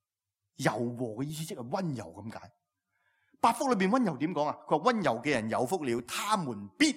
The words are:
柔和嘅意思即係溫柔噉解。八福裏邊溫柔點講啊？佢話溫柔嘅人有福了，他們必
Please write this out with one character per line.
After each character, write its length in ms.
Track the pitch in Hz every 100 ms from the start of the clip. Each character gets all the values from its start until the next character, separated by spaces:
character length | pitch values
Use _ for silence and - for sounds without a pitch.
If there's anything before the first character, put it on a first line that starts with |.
| _ _ _ _ _ -
柔 140 | 143
和 340 | - 120 120 123 107
嘅 60 |
意 100 | 143
思 100 | 156
即 120 | 160 135
係 40 | 120
溫 260 | 190 180 123
柔 100 | 82
噉 180 | 87 107
解。 200 | 104 95 _ _ _ _ _ _ _ _ _
八 120 | 240
福 220 | 233 277
裏 20 | 220
邊 140 | 190
溫 160 | 262 220
柔 120 | 131
點 160 | 143
講 120 | 147 147
啊？ 120 | 123 -
佢 100 | 156
話 140 | 196
溫 120 | 233
柔 180 | 156 113
嘅 100 | 131
人 180 | 131 110
有 160 | 107 127
福 180 | 185
了， 180 | 139 117
他 360 | - - 202 214
們 300 | 147 104 101 -
必 160 | 302